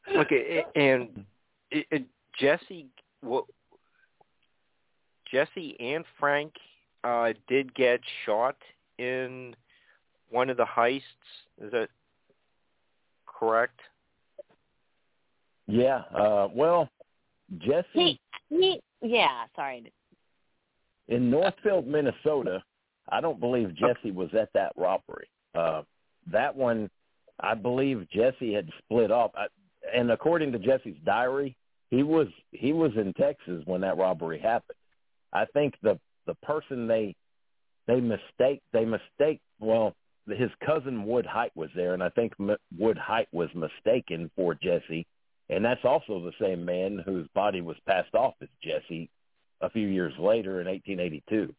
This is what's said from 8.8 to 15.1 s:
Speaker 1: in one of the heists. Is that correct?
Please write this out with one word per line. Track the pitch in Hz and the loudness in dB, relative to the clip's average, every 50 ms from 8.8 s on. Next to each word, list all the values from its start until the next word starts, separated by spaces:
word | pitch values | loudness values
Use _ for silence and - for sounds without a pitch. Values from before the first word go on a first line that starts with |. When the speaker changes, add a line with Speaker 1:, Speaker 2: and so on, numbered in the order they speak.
| _ _ _ - | _ _ _ -8
Speaker 1:
in | 123 127 127 127 131 127 131 127 127 123 117 _ _ _ _ _ _ _ _ _ _ _ _ _ _ _ | -6 -4 -4 -4 -6 -8 -10 -14 -16 -18 -20 _ _ _ _ _ _ _ _ _ _ _ _ _ _ _
one | 117 120 127 135 | 0 0 2 2
of | 127 | 2
the | 120 117 | 2 0
heists. | - - 120 117 120 131 135 - - _ _ _ - - - _ _ _ - | 2 4 2 4 4 2 -2 -8 -14 _ _ _ -20 -20 -20 _ _ _ -18
Is | 113 107 | -12 -4
that | 117 117 110 - _ _ _ _ _ _ _ _ _ _ _ _ _ _ _ _ _ _ _ _ _ _ _ _ _ _ _ | -2 -2 -2 -4 _ _ _ _ _ _ _ _ _ _ _ _ _ _ _ _ _ _ _ _ _ _ _ _ _ _ _
correct? | - - - 113 113 113 113 120 123 _ - - - _ _ _ _ _ _ _ _ _ - - _ _ _ _ _ _ _ _ _ _ _ _ _ | -20 -8 -2 0 2 2 2 0 0 _ -18 -20 -20 _ _ _ _ _ _ _ _ _ -20 -20 _ _ _ _ _ _ _ _ _ _ _ _ _